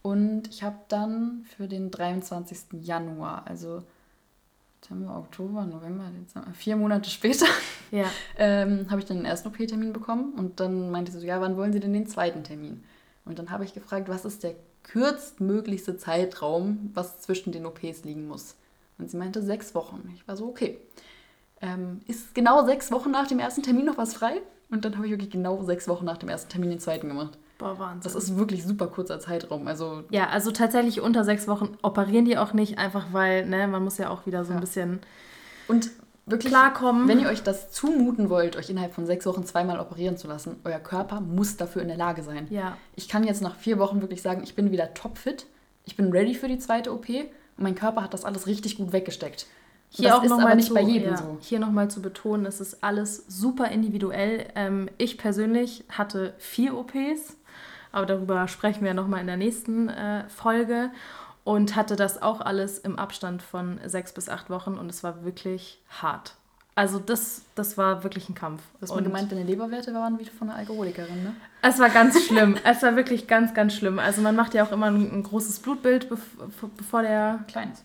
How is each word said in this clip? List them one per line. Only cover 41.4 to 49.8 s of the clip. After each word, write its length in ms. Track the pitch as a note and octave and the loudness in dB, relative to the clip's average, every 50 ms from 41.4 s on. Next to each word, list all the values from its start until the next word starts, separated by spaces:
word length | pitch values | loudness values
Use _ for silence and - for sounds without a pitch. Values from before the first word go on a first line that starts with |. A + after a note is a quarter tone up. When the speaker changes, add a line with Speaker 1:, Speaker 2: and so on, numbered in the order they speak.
| G#3 G3+ - | 2 0 0
Speaker 1:
dafür 240 | - F3 F3 - F#3 | -4 -6 -4 -4 -4
in 80 | E3+ E3+ | -4 -4
der 80 | E3 | -4
Lage 260 | E3+ E3+ F3 E3+ E3 D3+ | -2 -2 -2 -2 -4 -8
sein. 240 | D3 D3+ D3 D3+ D3+ | -8 -10 -10 -8 -6
Speaker 2:
Ja. 260 | G#3 G#3 F#3+ F#3 F3 - - - - | -6 -4 -4 -6 -8 -10 -18 -18 -16
Speaker 1:
Ich 120 | - - - | -16 -10 -2
kann 160 | - G#3+ A3+ | 0 2 2
jetzt 160 | A3 G3+ G3+ | 2 0 0
nach 140 | G3+ F3+ - | -2 -6 -6
vier 240 | - - A3 A3+ G3 | -4 -2 0 2 2
Wochen 220 | G3 G3 G3+ G3+ G3 | 2 2 2 -2 -2
wirklich 180 | F#3 F#3 F3 | -2 -6 -4
sagen, 220 | - F#3 F#3 F#3 - | -4 -2 -2 -2 -6
ich 120 | - - | -8 -2
bin 180 | - G#3 G3+ F#3 | 2 2 2 4
wieder 200 | F3 E3 D#3+ - | 2 0 -2 -4
topfit, 520 | - - A3+ - - - C4 C#4+ - - - _ _ _ _ _ _ _ | -12 -12 -12 -12 -6 -6 -6 -6 -6 -12 -20 _ _ _ _ _ _ _
ich 120 | - - | -16 0
bin 140 | - G3 F#3 | 2 2 4
ready 240 | F3 F3+ G#3 A3+ B3 | 6 4 4 4 2
für 140 | A#3+ - C4 | -2 -2 -4
die 100 | B3+ B3 | -4 -4
zweite 340 | - - A#3 A#3 A#3 B3+ A3+ | 0 0 0 0 0 -4 -6
O 60 | A#3 | -6
P 240 | - - A#3 C4 D4+ D4+ - - _ _ _ | -6 -4 -4 -4 -4 -6 -12 -20 _ _ _
und 60 | - G3 | -2 -2
mein 140 | G3 F#3 | -2 0
Körper 260 | F#3 G#3 A3 A3+ A3 G3+ | 0 0 0 0 0 -4
hat 100 | F#3+ - | -4 -8
das 120 | F#3 - | -6 -6
alles 200 | G3+ G3+ F#3+ - | -6 -6 -6 -2
richtig 300 | F#3+ G#3 G#3 G#3 G#3+ - | -2 -4 -2 -2 -6 -4
gut 160 | - G3 F3 F#3 | -4 -6 0 0
weggesteckt. 540 | F#3+ F#3 F3+ - - D#3+ D3 - - - - - - _ _ _ _ | 0 0 0 -8 -8 -8 -10 -8 -12 -16 -16 -18 -20 _ _ _ _